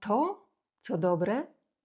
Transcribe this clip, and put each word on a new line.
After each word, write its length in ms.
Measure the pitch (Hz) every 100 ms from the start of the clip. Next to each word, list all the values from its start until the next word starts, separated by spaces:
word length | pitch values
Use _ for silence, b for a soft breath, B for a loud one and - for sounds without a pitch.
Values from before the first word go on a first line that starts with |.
to, 420 | 208 220 339 403 _ _ _ _
co 160 | - 185
dobre 480 | 180 175 180 233 320 _ _ _